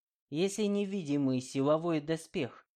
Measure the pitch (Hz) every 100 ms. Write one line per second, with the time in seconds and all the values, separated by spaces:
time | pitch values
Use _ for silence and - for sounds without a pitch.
0 | _ _ _ 147 196 196 208 202 202 202
1 | 143 143 135 131 127 135 139 156 170 156
2 | 147 160 - 185 123 - -